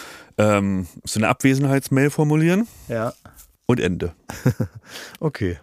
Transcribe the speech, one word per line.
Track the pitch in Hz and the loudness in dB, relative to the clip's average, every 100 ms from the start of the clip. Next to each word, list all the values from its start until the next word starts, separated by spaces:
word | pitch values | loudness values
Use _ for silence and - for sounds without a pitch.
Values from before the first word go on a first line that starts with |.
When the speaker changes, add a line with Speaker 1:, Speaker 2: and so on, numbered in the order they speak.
| - - - - | -18 -20 -6 0
Speaker 1:
ähm, | 107 101 98 95 90 - | 2 4 0 -2 -6 -12
so | - 107 | -6 0
eine | 110 | 0
Abwesenheitsmail | - 139 135 143 139 - 135 143 | 2 2 2 2 0 2 2 2
formulieren. | - 151 156 160 185 233 - - | 2 2 2 2 2 -2 -8 -8
Speaker 2:
Ja. | 117 117 - - - - _ - | -4 -4 -8 -20 -20 -20 _ 0
Speaker 1:
Und | 123 | 0
Ende. | 90 85 85 - - - | 0 -2 -6 -8 -18 -4
Speaker 2:
<laughs> | - - - - - - - - | -2 -2 -4 -10 -20 -18 -18 -8
Okay, | 156 - 95 82 | -6 -4 -4 -6